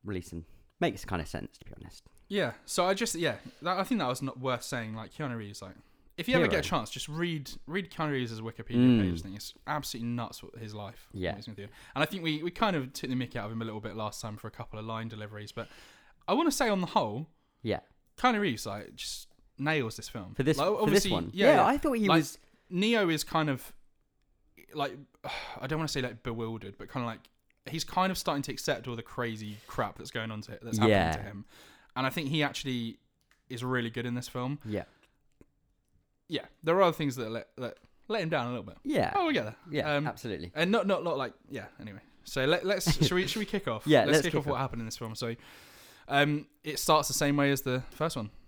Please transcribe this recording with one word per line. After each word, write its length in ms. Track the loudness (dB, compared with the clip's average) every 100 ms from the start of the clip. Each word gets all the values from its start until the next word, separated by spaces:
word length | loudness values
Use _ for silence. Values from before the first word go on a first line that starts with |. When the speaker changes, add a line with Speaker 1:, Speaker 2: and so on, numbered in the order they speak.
Speaker 1:
release 300 | -6 -6 -6
and 100 | -12 -12 -20 _ _
makes 260 | -2 -2 -6
kinda 200 | -4 -4
sense, 320 | -8 -10 -14
to 60 | -20
be 60 | -18
honest. 300 | -18 -20 -20 _ _
Speaker 2:
Yeah. 260 | -2 -2 -4 -6
So 200 | 0 2
I 60 | 2
just, 180 | 0
yeah, 240 | 0 -2 -2 -8 -8
that, 160 | -4 -2
I 60 |
think 160 | 0 0
that 80 | 0
was 140 | 0
not 160 | -4 -4
worth 240 | -2 -2
saying. 320 | -2 -6 -6 -8
Like, 180 | -10
Keanu 240 | -8 -6 -6
Reeves, 240 | -8 -12
like, 140 | -14 -16 -20 _ _ -8
if 100 | 2
you 60 | 4
ever 100 | 4
get 80 |
a 40 | 2
Speaker 1:
Hero. 40 |
Speaker 2:
chance, 260 | 2 -2 -2
just 180 | -8 -8
read, 420 | -2 -2 -2 -6 -12 -6
read 240 | -6 -6
Keanu 200 | -4 -2
Reeves' 280 | 0 -2 -4
Wikipedia 380 | -10 -10 -2 6
Speaker 1:
Mm. 240 | 8 8
Speaker 2:
page. 180 | 6 2
I 40 |
think 120 | -6 -12
it's 180 | -14 -14 -6
absolutely 420 | -4 -4 -6 -4
nuts 300 | -4 -6 -10
what 140 | -16 -14
his 180 | -12
life, 360 | -10 -12 -14 -14
what 100 | -4
Speaker 1:
Yeah. 140 | -4 -4
Speaker 2:
he's 100 | -10
gonna 120 | -14
do. 100 | -14 -16 -10
And 80 | -2
I 40 | -2
think 180 | 0
we, 180 | -2 -2
we 80 | -4
kind 260 | 0 0 2
of 160 | -4
took 160 | -8 -4
the 60 | -2
mickey 200 | -2 -6
out 100 | -6
of 40 |
him 100 | -6
a 40 | -6
little 160 | -6
bit 140 | -8 -6
last 260 | -6 -6
time 160 | -10 -10
for 100 | -12
a 40 |
couple 280 | -12 -12 -10
of 60 | -8
line 240 | -6 -8
deliveries, 420 | -10 -12 -12 -12
but 160 | -10 -12 -14 -20 -20 _ _ 0
I 60 |
wanna 180 | 2 4
say 180 | 2 2
on 100 | 2
the 60 | 2
whole, 400 | 0 0 -4 -8 _ _ _
Speaker 1:
Yeah. 180 | -2 -2 _ _ _ 2
Speaker 2:
Keanu 220 | 2 4
Reeves, 260 | 2 0 -4
like, 300 | -8 -10 -12
just 320 | -10 -10 -12 _ -20 _
nails 400 | 0 0 -2 -6
this 100 | -12
film. 260 | -12 -12
Speaker 1:
For 100 | 0
this, 140 | 2 4
Speaker 2:
Like, 100 | 4
Speaker 1:
for 60 | 4
this 40 |
Speaker 2:
obviously, 280 | 6 6 6
Speaker 1:
one. 200 | 0 0
Speaker 2:
yeah, 140 | 4 8
Speaker 1:
Yeah, 80 | 10
Speaker 2:
yeah. 80 | 8
Speaker 1:
I 100 | 6
thought 160 | 2
he 140 | 2 6
Speaker 2:
Like, 120 | 6
Speaker 1:
was 180 | 4 -6 _ _ _
Speaker 2:
Neo 400 | 0 4 4 4
is 140 | 2 0
kind 240 | 0 2
of, 240 | -2 -4 -20 -20 _ _ _ _ _ _ -20 -16
like, 240 | -4 -4 -6 -18 _
<sighs> 360 | -10 -8 -10 -10
I 60 | -4
don't 120 | -2
wanna 100 | 0
say, 120 | -2
like, 220 | -4 -4
bewildered, 540 | -8 -4 -4 -6 -10 -14
but 120 | -10
kinda 160 | -6 -6
like, 220 | -6 -16 _ _ _ -8
he's 140 | -6
kind 260 | -2 0 2
of 80 | 0
starting 240 | -2 -2
to 80 | -4
accept 340 | -4 -2 -2 -2
all 80 | -8
the 80 |
crazy 540 | -8 -6 -4 -4 -8 -12 -10
crap 300 | -4 -4 -4
that's 140 | -8
going 200 | -6 -6
on 100 | -8
to, 160 | -10 -14
that's 160 | -4 4
happening 140 | 6 6
Speaker 1:
Yeah. 140 | 4
Speaker 2:
to 100 | 0
him. 220 | -4 -12 -16 -20 -20 -20 _
And 140 | -2 -2
I 20 |
think 200 | -2 0
he 120 | 2
actually 580 | 2 0 -4 -4 -4 -10 _ _ _ _ _
is 140 | -6 -2
really 240 | 0 0
good 160 | -2 -4
in 80 | -4
this 140 | -6
film. 300 | -4 -4 -4
Speaker 1:
Yeah. 220 | -4 -4 -4 _ _ _ _ _ -20 _ _ _ _ _ _ _ _
Speaker 2:
Yeah, 180 | -6 -6 _
there 120 | 2 6
are 60 |
other 100 | 6 4
things 220 | -2 -2
that 120 | -4
let, 200 | -6 -8 -8
let, 200 | -8 -10 _ _ -6
let 140 | -2
him 80 | 0
down 160 | 0 -2
a 20 |
little 120 | -4
bit. 140 | -8 -12
Speaker 1:
Yeah. 280 | -2 2 2 2
Speaker 2:
Oh, 120 | 2
we 60 |
get 100 | 0
there. 120 | -2 -8 -4
Speaker 1:
Yeah, 260 | -2 0 0
Speaker 2:
Um, 100 | 0
Speaker 1:
absolutely. 440 | -4 -6 -6 -6 -2
Speaker 2:
and 160 | 2
not, 160 | 4 4
not, 160 | 2
not 140 | 2 -2
like, 160 | -2 -6 -10
yeah, 160 | -10 -10 -14
anyway. 200 | -14 -14 -20 _
So 220 | -8 0 2
let, 200 | 2 2
let's, 240 | 0 2
Speaker 1:
<laughs> 120 | 4 4
Speaker 2:
should 60 |
we, 160 | 4 0
should 120 | -2
we 60 | -2
kick 220 | -2 -2
off? 160 | -4 6
Speaker 1:
Yeah, 140 | 6
Speaker 2:
Let's 100 | 8
Speaker 1:
let's 100 | 6
Speaker 2:
kick 80 | 4
Speaker 1:
kick 80 | 0
Speaker 2:
off 60 | 0
what 80 | -2
Speaker 1:
off. 60 |
Speaker 2:
happened 200 | -2 -4
in 40 | -8
this 120 | -8
film. 160 | -8 -6
So 200 | -6 -6 -12 -20 -20 -20 -20 -20 0
um, 400 | 4 4 2 -2 _
it 160 | -8 -4
starts 280 | 6 6 6
the 60 |
same 240 | 2 4 4
way 140 | 4
as 100 | 4
the 220 | 2 -2 -4
first 240 | -4 -4 -2
one 140 | -8 -12